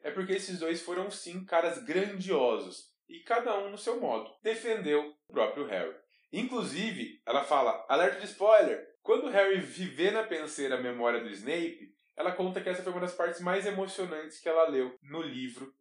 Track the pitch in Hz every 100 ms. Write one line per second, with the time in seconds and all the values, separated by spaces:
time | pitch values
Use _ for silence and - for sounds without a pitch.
0 | 147 185 185 190 190 180 165 170 - 180
1 | 202 - 175 180 185 170 170 - - 175
2 | 202 196 180 156 123 104 92 - - _
3 | - - - 233 233 196 202 202 233 254
4 | 143 113 - - 214 220 233 214 165 147
5 | 147 - _ 127 107 - 127 95 80 -
6 | _ _ _ 202 254 247 151 151 220 156
7 | 110 - - 135 - 143 120 101 - 147
8 | 190 - 202 - 208 214 147 - - _
9 | - 254 285 196 196 190 139 175 180 131
10 | 190 220 214 160 151 - 135 127 123 120
11 | 117 117 113 98 120 170 165 - 101 _
12 | _ - 175 180 185 190 185 180 180 175
13 | 175 - 175 175 180 190 196 190 190 -
14 | 175 156 156 - 170 160 160 135 127 -
15 | 143 156 151 127 127 127 135 _